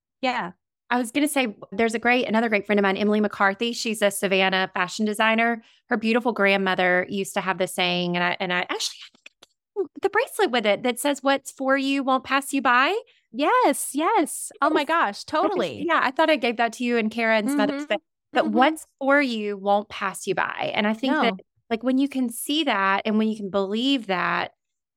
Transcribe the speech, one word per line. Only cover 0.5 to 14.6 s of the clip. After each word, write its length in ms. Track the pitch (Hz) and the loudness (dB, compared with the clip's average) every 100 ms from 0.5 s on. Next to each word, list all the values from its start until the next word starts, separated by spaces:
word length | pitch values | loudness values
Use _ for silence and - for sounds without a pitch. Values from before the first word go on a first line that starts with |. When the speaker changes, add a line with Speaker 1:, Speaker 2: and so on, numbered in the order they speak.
| - _ _ - | -10 _ _ -4
Speaker 2:
I 80 | 247 | -2
was 140 | 233 | 0
gonna 160 | 294 294 | 0 0
say, 280 | 285 247 202 - | 0 -2 -4 -10
there's 240 | 196 226 | -2 0
a 40 | 226 | 0
great, 260 | 233 254 - | 2 2 2
another 220 | 220 233 | 0 2
great 180 | 208 196 | 0 0
friend 120 | 208 | 2
of 40 | |
mine, 140 | 196 196 | 2 2
Emily 240 | 208 214 | 2 2
McCarthy. 520 | 208 - 196 202 233 | 0 2 0 0 -4
She's 300 | 240 233 214 | -4 -4 0
a 80 | 202 | 0
Savannah 600 | 196 196 190 190 190 185 | 2 0 2 2 2 0
fashion 320 | 196 175 - 214 | -2 -4 -2 -2
designer. 560 | 208 220 220 233 233 - _ - | 0 2 2 2 -2 -8 _ -6
Her 80 | 240 | -2
beautiful 360 | 220 233 233 | 0 0 0
grandmother 720 | 220 196 196 190 185 185 180 - | 2 4 4 2 2 2 2 0
used 260 | 196 190 | -4 -4
to 60 | 202 | -4
have 180 | 180 180 | -2 -2
this 140 | 180 | -2
saying, 440 | - 180 180 175 175 | 0 0 0 -2 0
and 80 | |
I, 120 | 175 - | -2 -2
and 120 | 185 | -2
I 80 | 180 - | -2 -4
actually, 300 | 403 - - - _ - _ - _ _ 415 381 - | -4 -6 -10 -20 _ -20 _ -20 _ _ -6 -6 -4
the 80 | 392 | -2
bracelet 400 | 415 - - 370 | -2 -2 -2 0
with 160 | 240 208 | 0 0
it 160 | 202 | 0
that 160 | 247 233 | -2 -2
says, 240 | 285 277 | -2 -2
"What's 300 | 269 277 - | 0 -2 -4
for 240 | - 262 269 | -6 0 0
you 260 | 269 277 | 0 -2
won't 220 | 262 262 | 0 -2
pass 280 | 262 269 269 | 0 -4 -2
you 80 | 277 | -2
by." 380 | 269 247 285 415 - _ _ | 2 4 2 0 -6 _ _
Speaker 1:
Yes, 580 | 226 311 494 403 269 - | -4 2 4 4 2 -4
yes. 560 | 269 339 427 294 - - - | -2 0 2 0 -4 -12 -2